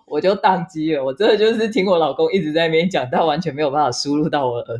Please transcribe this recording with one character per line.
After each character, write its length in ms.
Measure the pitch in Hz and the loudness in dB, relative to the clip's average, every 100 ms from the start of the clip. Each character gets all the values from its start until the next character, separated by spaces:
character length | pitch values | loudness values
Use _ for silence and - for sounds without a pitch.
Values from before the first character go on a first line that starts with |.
| - | -6
我 140 | 147 | 0
就 160 | 180 202 | 0 2
宕 280 | 214 - 170 | 2 0 -2
机 280 | 160 156 | -4 -2
了。 80 | 147 | -2
我 100 | 135 | -2
真 140 | 135 220 | 0 2
的 100 | 208 | 4
就 160 | 220 | 2
是 140 | 226 220 | 0 0
听 180 | 208 185 | 0 2
我 120 | 175 | 2
老 140 | 151 | 2
公 180 | 139 160 | 0 0
一 100 | 196 | 0
直 120 | 156 | 0
在 160 | 156 165 | 0 2
那 20 | |
边 180 | 160 180 | 2 0
讲， 200 | 156 127 | -2 -2
但 160 | 180 165 | 0 0
完 140 | 147 | 0
全 120 | 170 | -4
没 100 | 139 | -4
有 80 | 151 | -2
办 120 | 143 | 0
法 80 | 139 | 0
输 280 | 120 139 147 | -2 -2 -2
入 100 | 151 | 0
到 180 | 147 131 | -2 -2
我 120 | 120 | -4
耳 200 | - | -6